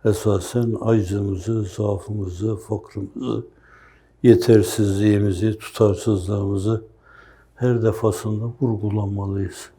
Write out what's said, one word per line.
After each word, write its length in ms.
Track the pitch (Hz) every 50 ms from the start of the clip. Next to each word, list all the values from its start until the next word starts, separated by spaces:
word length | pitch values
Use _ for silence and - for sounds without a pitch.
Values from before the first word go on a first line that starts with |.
| _
esasen 720 | 110 101 - - 110 101 92 90 - - 123 120 117 113 -
aczımızı, 800 | - 113 113 110 101 90 101 101 101 98 98 90 - - 113 110
zaafımızı, 920 | 104 95 - - 107 101 101 95 - - 104 104 98 92 87 85 104 110 110
fakrımızı, 880 | 104 - - 107 104 - - - 104 98 95 - - 127 123 110 110 - - _ _ _ _ - - - - _ _ _ _ _ _
yetersizliğimizi, 1400 | - 123 113 117 - - 113 107 95 - - - 107 101 98 98 104 107 104 101 104 104 92 87 107 110 104 -
tutarsızlığımızı 1300 | - - - - 110 104 98 - - 113 107 95 87 92 104 101 101 98 101 98 95 107 113 107 110 - _ _ _ _ - - - - - _ _ _ _
her 280 | - 123 127 123 120
defasında 640 | 110 110 101 - - 110 - - - 107 107 104 110 120 117 -
vurgulamalıyız. 1080 | 139 123 110 101 104 104 101 107 104 98 101 101 98 98 98 98 98 - - - - - _